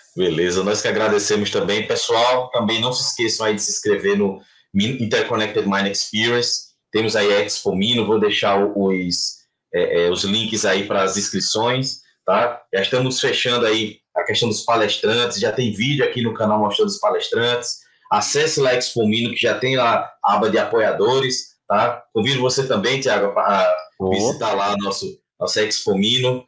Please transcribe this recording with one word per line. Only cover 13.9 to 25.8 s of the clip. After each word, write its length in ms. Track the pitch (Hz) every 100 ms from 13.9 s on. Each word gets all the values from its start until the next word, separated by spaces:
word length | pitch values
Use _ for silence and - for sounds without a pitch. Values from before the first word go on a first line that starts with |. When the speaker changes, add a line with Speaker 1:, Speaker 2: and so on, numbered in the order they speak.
| - _
Speaker 1:
a 80 | -
questão 240 | - 107 113
dos 120 | 107
palestrantes, 800 | - 117 107 - 104 117 120 98
já 100 | 110
tem 220 | 107 120
vídeo 320 | 95 123 135
aqui 180 | 120 -
no 120 | 117
canal 240 | 107 107 107
mostrando 300 | 104 101 104
os 120 | -
palestrantes. 800 | 104 - - 110 120 120 120 - - _ -
Acesse 480 | - - 143 156 151
lá 100 | 135
a 40 |
Expo 320 | 123 - - 107
Mino, 240 | 110 117
que 100 | -
já 180 | 117 104
tem 160 | 127
lá 380 | 131 120 107 - -
a 120 | 101
aba 160 | 104 110
de 80 | 107
apoiadores, 1000 | 104 113 104 80 104 131 131 127 - _ -
tá? 380 | 101 117 - -
Convido 300 | 113 104 139
você 260 | 127 139 131
também, 320 | 113 104 135
Thiago, 320 | 135 104 101 101
a, 240 | 101 98
a 140 | 92 90 - -
Speaker 2:
Ô. 120 | 95
Speaker 1:
visitar 420 | 95 110 139 113
lá 240 | 101 101 101
nosso, 300 | 98 98 98 - _ _
nossa 220 | 90 -
Expo 340 | 107 -